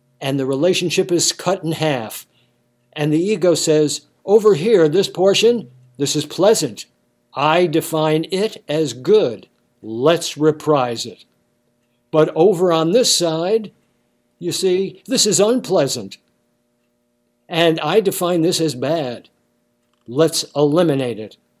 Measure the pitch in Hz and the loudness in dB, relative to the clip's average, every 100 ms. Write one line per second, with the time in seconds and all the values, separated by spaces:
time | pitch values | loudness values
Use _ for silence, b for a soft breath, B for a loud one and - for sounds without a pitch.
0 | _ - 135 139 131 139 175 185 180 185 | _ -10 -4 -2 -2 0 0 0 -2 -2
1 | 185 170 - - 180 190 160 156 156 131 | 0 0 0 -2 -2 -2 -4 -2 -2 -2
2 | 107 - - _ _ _ _ _ _ 151 | -6 -14 -18 _ _ _ _ _ _ -6
3 | 151 156 190 208 180 160 - 156 151 - | -2 0 0 0 2 0 2 2 2 -2
4 | _ _ - 214 208 160 202 208 156 165 | _ _ 2 4 4 2 4 4 4 2
5 | - - 190 185 226 240 - _ _ - | -2 0 2 4 2 2 -4 _ _ -6
6 | 139 151 - - 196 220 139 101 - _ | -4 -4 -6 0 2 2 -2 -8 -18 _
7 | _ _ _ 127 147 170 180 156 151 160 | _ _ _ -2 0 2 2 0 -2 -2
8 | 156 156 160 185 214 - - 151 151 120 | 0 0 -2 -4 -6 -8 -6 -4 -4 -4
9 | 127 214 143 104 - _ _ _ 107 113 | 2 2 2 -4 -16 _ _ _ -12 -2
10 | 143 170 - 143 156 151 151 147 123 113 | 2 2 -2 0 0 0 0 0 0 -6
11 | 117 - _ _ _ _ _ _ _ _ | -10 -16 _ _ _ _ _ _ _ _
12 | _ 156 151 160 190 170 180 160 160 226 | _ 0 2 4 2 4 2 2 2 2
13 | 240 - 170 160 175 226 208 _ _ _ | 2 0 0 -2 -2 -2 -4 _ _ _
14 | _ _ _ - 170 - 190 185 190 - | _ _ _ -12 -8 -2 0 0 -2 -8
15 | - 247 214 180 208 254 - 185 135 123 | -6 -2 0 2 2 0 0 0 0 -4
16 | 98 - _ _ _ _ _ _ _ _ | -12 -18 _ _ _ _ _ _ _ _
17 | _ _ _ _ - 170 170 160 151 202 | _ _ _ _ -6 0 2 2 0 0
18 | 190 - 175 180 160 151 160 123 131 165 | 0 -2 -2 0 0 0 -2 -2 -4 -4
19 | 131 117 _ _ _ _ _ _ _ _ | -4 -10 _ _ _ _ _ _ _ _
20 | - 127 160 - - 143 147 156 170 135 | -8 0 0 0 -6 0 2 2 2 0
21 | 127 104 104 _ _ _ | -4 -6 -12 _ _ _